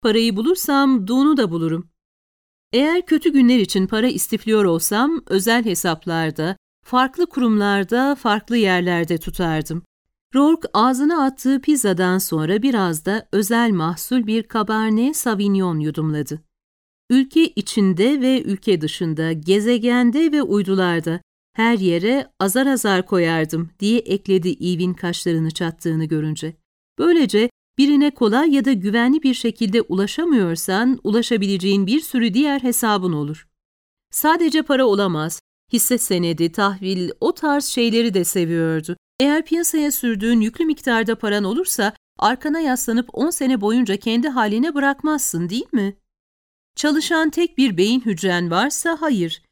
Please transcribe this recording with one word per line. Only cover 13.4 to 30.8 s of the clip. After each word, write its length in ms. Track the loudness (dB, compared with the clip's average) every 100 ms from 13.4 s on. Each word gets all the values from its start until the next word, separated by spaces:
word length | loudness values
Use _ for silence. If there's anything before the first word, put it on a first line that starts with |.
| 0 2 2
mahsul 560 | 2 -2 -4 -2 -2 0
bir 180 | -2 -2
Cabernet 640 | -4 -2 -2 0 2 0 -2
Sauvignon 600 | -2 0 0 0 0 -2
yudumladı. 640 | -4 -4 -4 -4 -6 -10 _ _ _ _ _ _ _
"Ülke 360 | 0 2 2 2
içinde 720 | 0 -4 0 2 2 2 2
ve 220 | 2 0
ülke 380 | 0 -4 0 0
dışında, 520 | 0 -4 -4 -2 -2
gezegende 1000 | -4 0 2 2 0 2 2 2 2 0
ve 100 | 0
uydularda 800 | 0 0 0 0 0 0 -2 -6 _ _ _
her 260 | 0 2 2
yere 520 | 2 0 0 -2 -4 _
azar 260 | -2 0 2
azar 400 | 0 0 0 0
koyardım." 640 | 0 2 0 -2 -4 -8 _
diye 180 | 0 0
ekledi 500 | 0 -6 0 0 0
Eve'in 460 | -4 -4 -2 -2
kaşlarını 560 | -4 -6 -4 -2 -2 -2
çattığını 540 | -4 -6 -6 -4 -4
görünce. 520 | -2 -4 -4 -6 -10 -14 _ _ _ -4
Böylece 520 | 2 2 2 2 0 _ _ 0
birine 320 | 4 4 2
kolay 440 | 2 2 2 2
ya 100 | 2
da 80 | 2
güvenli 500 | 0 0 0 2 2
bir 120 | 2
şekilde 480 | 0 -2 -2 0 0
ulaşamıyorsan 1160 | 0 -2 -2 -2 0 2 2 -2 -2 0